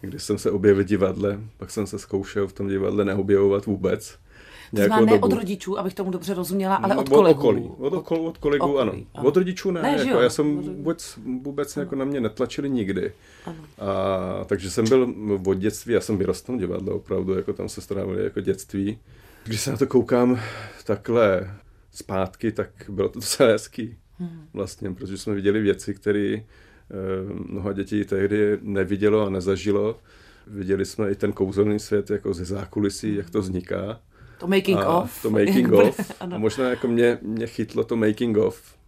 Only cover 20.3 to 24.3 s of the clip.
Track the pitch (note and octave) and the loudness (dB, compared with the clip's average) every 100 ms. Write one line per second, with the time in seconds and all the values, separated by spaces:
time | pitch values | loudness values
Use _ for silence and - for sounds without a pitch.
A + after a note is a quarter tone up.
20.3 | B2 A2 - - - - G#2 - A#2+ G#2+ | 2 -2 -10 -14 -16 -6 -6 0 4 4
21.3 | F#2 F#2+ G2+ - - _ - - G2 F#2 | 4 -2 -14 -20 -20 _ -20 -6 -4 -4
22.3 | - A2+ G#2+ G2 _ - G2 G2 - - | -4 -6 -4 -8 _ -14 -4 -2 -2 -8
23.3 | - B2+ A2 - - A2+ A#2 _ _ F3 | 2 4 4 0 -10 -12 -12 _ _ -12